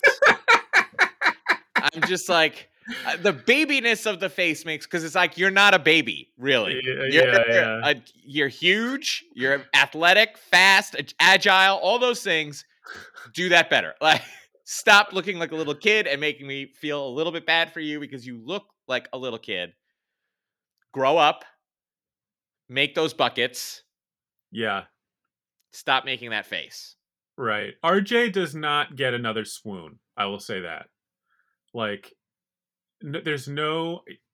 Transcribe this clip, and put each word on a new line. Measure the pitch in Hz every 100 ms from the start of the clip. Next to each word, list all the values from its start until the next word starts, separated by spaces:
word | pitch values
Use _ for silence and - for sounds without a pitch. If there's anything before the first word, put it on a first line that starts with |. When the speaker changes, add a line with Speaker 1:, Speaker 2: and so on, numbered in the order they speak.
| 554 523 571
Speaker 1:
<laughs> | - - 466 - - - - 370 - 330 - - 359 _ -
Speaker 2:
I'm | 147 160 175
just | 180 -
like, | 170 156 - - _ - - -
uh, | 165
the | 202
babiness | 143 160 269 311 277 233 214 220
of | 185
the | 185
face | - 175 151
makes, | 165 156 -
'cause | 175
it's | 160
like, | 180 180 -
you're | 190
not | 196 202
a | 185
baby, | 151 160 117 76 - -
really. | 131 127 107 135
Speaker 1:
Yeah, | 131 135 135
Speaker 2:
You're, |
Speaker 1:
yeah, | 147 170 - -
yeah. | 185 113 110 143
Speaker 2:
a, | 139 - _
you're | 139 143 139
huge, | - 170 202 233 269 - - _
you're | 117 131 139 -
athletic, | 143 139 156 170 190 220 -
fast, | - 180 190 196 202
ag-, | - 139 -
agile, | 170 190 202 190 190 196
all | 180 240
those | 247 240
things. | 202 160 147 143 - _ - - - - 120
Do | - 180
that | 175 160
better. | 135 85 -
<laughs> |
Like, | 156 - - - _ _
stop | - - - 208 311
looking | 190 175 175
like | 165
a | 160
little | 147
kid | 147 202 214 185
and | 139
making | 151 143 139
me | 139 135
feel | - 151 147 139
a |
little | 127 165
bit | 160 160
bad | 165 165
for | 165
you | 151 147
because | 143 135 123
you | 120
look | 113 190 _ _ -
like | 127 123
a | 131
little | 127 113
kid. | - 92 87 _ _ _ _ _ _ _ _ _ _ _ _
Grow | 135 131 165
up. | 151 175 - _ _ _ _ _ _ _ _ _ _ _ _
Make | 127 143
those | 165 160
buckets. | - 123 120 123 - - - _ _ _ _ _ _ _
Speaker 1:
Yeah. | - 110 98 - _ _ _ _ _ _ _ _
Speaker 2:
Stop | - - 131
making | 135 123 117
that | 107 -
face. | 90 67 - - _ _ _ _ -
Speaker 1:
Right. | 117 104 104 -
R | - 196
J | 196 240 240
does | 190 170
not | 151 151 147 143 135
get | 131
another | 123 117 110
swoon. | 104 - 110 95 78 _ _ -
I | 101
will | 101
say | - 98
that. | 87 78 - _ _ _ _ _ _ _ _
Like, | 117 107 101 - _ _ _ _ _ _ _ _ _
n-, | 151 160
there's | 165 147 135
no, | 143 151 160 165 175 - - _